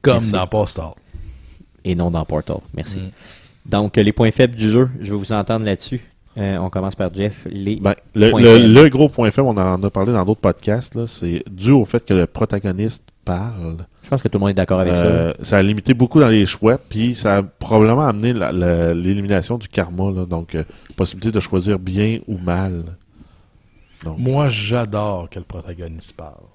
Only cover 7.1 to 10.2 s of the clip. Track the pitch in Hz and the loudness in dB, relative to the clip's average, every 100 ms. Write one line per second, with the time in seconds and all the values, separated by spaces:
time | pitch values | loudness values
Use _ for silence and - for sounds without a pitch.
7.1 | 92 104 - - 98 98 110 98 98 _ | -4 -6 -6 -12 -8 -6 -2 -2 -4 _
8.1 | 107 107 120 117 113 113 117 156 131 151 | 4 4 8 10 10 10 10 8 6 2
9.1 | - 113 117 135 104 92 92 98 98 98 | 2 0 2 0 0 0 0 -2 -2 0
10.1 | 117 | 0